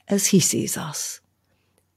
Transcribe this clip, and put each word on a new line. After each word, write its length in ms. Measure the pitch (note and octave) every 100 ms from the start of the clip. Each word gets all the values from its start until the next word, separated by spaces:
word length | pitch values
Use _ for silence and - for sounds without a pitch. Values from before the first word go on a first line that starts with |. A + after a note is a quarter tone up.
| -
as 200 | G3+ -
he 120 | F#3+
sees 360 | - - C#3 -
us, 440 | D#3+ - - - _ _ _ _ _ _ _